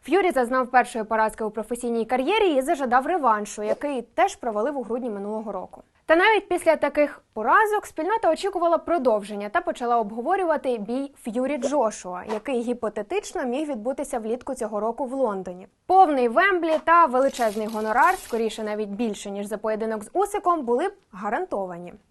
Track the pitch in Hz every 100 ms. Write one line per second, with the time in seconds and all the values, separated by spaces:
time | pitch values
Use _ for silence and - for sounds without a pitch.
0 | - 349 370 262 240 254 247 254 240 233
1 | 214 220 220 214 214 220 214 240 240 233
2 | 226 254 269 427 392 269 269 294 262 247
3 | 277 359 254 214 214 - 208 - 294 262
4 | 233 - 392 - 247 208 247 285 202 247
5 | 240 202 202 220 214 196 185 - - _
6 | - 320 403 415 392 359 330 302 285 294
7 | 294 - _ - 220 370 427 415 - -
8 | 320 440 381 320 392 381 339 330 320 339
9 | 254 214 196 208 208 339 349 233 240 240
10 | 208 220 254 392 349 294 269 240 202 254
11 | 277 - 247 220 262 294 254 285 220 208
12 | 185 180 190 214 214 247 240 240 214 214
13 | 208 381 - 370 262 254 302 247 220 269
14 | 294 247 220 247 - 254 214 208 220 226
15 | 262 269 247 196 185 180 190 _ - 370
16 | 370 277 240 247 381 370 330 311 320 339
17 | 320 254 269 269 226 208 214 220 220 226
18 | 320 370 - 226 226 214 214 214 208 202
19 | 240 202 202 202 202 208 220 214 220 220
20 | 208 349 392 415 349 330 240 240 381 403
21 | _ 190 208 247 370 226 190 175 175 -
22 | _